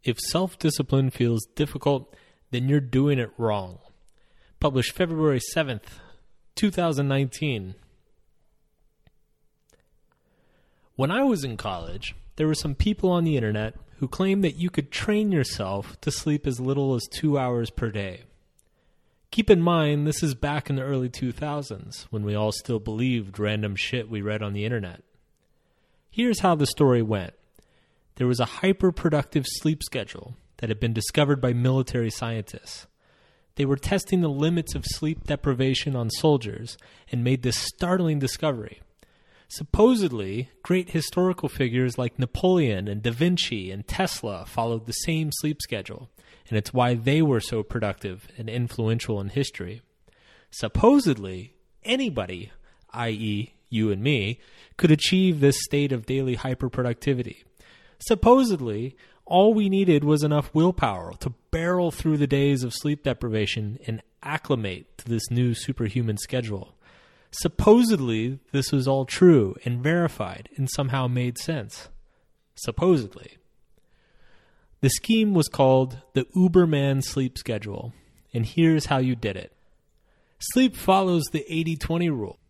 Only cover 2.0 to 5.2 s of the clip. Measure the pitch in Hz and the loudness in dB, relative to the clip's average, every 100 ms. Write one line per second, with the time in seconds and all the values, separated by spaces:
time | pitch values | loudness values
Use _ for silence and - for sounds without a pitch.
2 | - - _ _ _ 123 131 147 131 131 | -4 -20 _ _ _ -4 2 0 2 2
3 | 143 135 113 - 113 104 92 87 - _ | 2 0 -2 -4 -2 -2 -4 -16 -20 _
4 | _ _ _ _ _ _ 151 131 117 - | _ _ _ _ _ _ 0 2 -2 -2
5 | 180 160 | -2 2